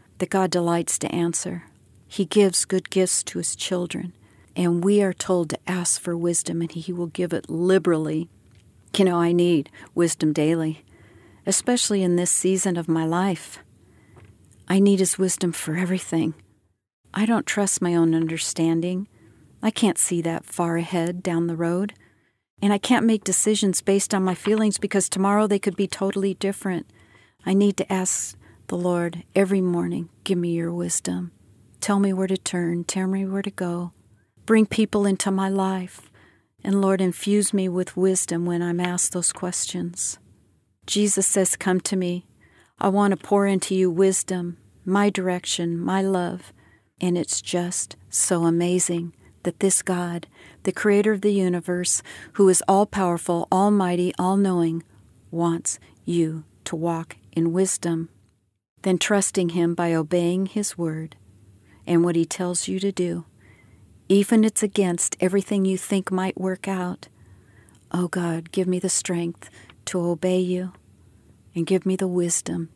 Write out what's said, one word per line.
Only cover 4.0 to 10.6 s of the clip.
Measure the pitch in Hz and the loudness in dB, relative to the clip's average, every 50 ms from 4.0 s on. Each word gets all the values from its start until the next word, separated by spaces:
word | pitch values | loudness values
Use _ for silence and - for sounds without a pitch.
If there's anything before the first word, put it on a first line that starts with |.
| - 175 - _ - - _ _ _ _ - | -8 -10 -12 _ -20 -20 _ _ _ _ -4
and | - 180 175 175 175 170 | 0 0 2 2 2 4
we | 196 202 202 202 | 4 4 4 4
are | 190 180 | 2 0
told | - - - 185 180 170 151 | -2 -2 0 2 2 2 0
to | - - _ | -4 -6 _
ask | - 180 180 175 - - - | -4 -4 -2 -2 -2 -4 -4
for | - 180 170 | -4 -4 -4
wisdom, | 170 170 175 175 170 - - 170 165 | -2 0 0 0 0 -2 -4 -2 -4
and | 165 165 | -4 -4
He | - 170 160 - | -6 -8 -8 -6
will | 175 175 175 | -6 -4 -6
give | 165 - - 180 165 | -6 -4 -4 -4 -2
it | 165 120 - - | -4 -4 -6 -6
liberally. | 156 160 175 185 190 190 - 175 170 156 156 151 156 156 170 - - - _ _ - - - _ _ _ _ - - | -4 0 2 4 4 4 4 4 2 2 0 -2 -2 -4 -4 -6 -12 -20 _ _ -20 -20 -20 _ _ _ _ -4 0
You | - 196 | 2 2
know, | 185 175 170 | 2 2 2
I | 170 170 | 2 2
need | 175 175 175 175 170 151 135 - - - - - - | 2 4 4 4 2 0 0 -4 -10 -20 -20 -6 -2
wisdom | 170 170 165 - - 160 156 147 | 0 0 0 0 0 0 0 0
daily, | 156 147 156 165 165 | 2 2 2 0 0